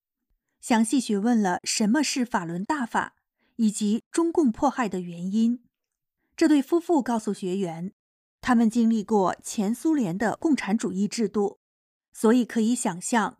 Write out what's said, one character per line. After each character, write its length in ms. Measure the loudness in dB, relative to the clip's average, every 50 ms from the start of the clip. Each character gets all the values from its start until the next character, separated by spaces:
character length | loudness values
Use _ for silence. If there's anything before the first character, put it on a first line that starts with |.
| _ _ _ _ _ _ _ _ _ _ _ _
详 260 | -2 2 2 4 4
细 140 | 2 2 0
询 200 | 0 0 0 0
问 220 | 2 2 2 2
了 180 | 2 0 0 -2 -4
什 240 | -4 -2 0 2 2
么 160 | 2 2 2
是 200 | 0 -2 -2 -2
法 220 | -2 -4 -4 -4
轮 180 | -6 -6 -6 -4
大 220 | -4 -4 -4 -4
法 300 | -4 -4 -4 -4 -4 -8 _ _ _ _ _ _ _ _
以 160 | -2 0 0
及 320 | 0 0 0 0 0 -2 -4 _
中 200 | -2 0 0 0
共 200 | 2 2 2 2
迫 180 | 2 2 0 0
害 180 | 0 -2 -4 -4
的 120 | -4 -6
原 320 | -8 -8 -10 -8 -6 -2
因。 320 | 0 2 2 2 0 -2 _ _ _ _ _ _ _ _ _ _ _ _ _ _ _
这 120 | 0 2 4
对 140 | 4 4
夫 180 | 2 2 0 -2
妇 220 | 0 2 0 0
告 160 | 0 0 -4 -4
诉 160 | -4 -4 -6
学 240 | -4 -4 -4 -4 -2
员， 360 | -4 -4 -6 -8 -10 -12 -12 _ _ _ _ _ _ _ _ _
他 120 | 0 2 4
们 160 | 4 4 4
经 200 | 4 2 2 2
历 120 | 2 0
过 340 | 0 0 2 2 2 2 0 -4
前 320 | -8 -8 -6 -4 -2 -2 -2
苏 220 | -2 0 0 0
联 220 | 0 0 -2 -2 -2
的 180 | -2 -2 -2
共 200 | 0 0 0 0
产 220 | 0 0 0 -2 -2
主 140 | -2 -2
义 160 | -2 -2 -2 -2
制 220 | -2 -2 -4 -2
度， 300 | -2 -2 -2 -2 -4 -8 _ _ _ _ _ _ _ _ _ _
所 200 | -6 0 4 4 4
以 100 | 4 2
可 160 | 0 -2 0
以 160 | 0 0 0
想 240 | -2 -2 -4 -6 -6
象 380 | -6 -2 -2 0 0 -2 -4 _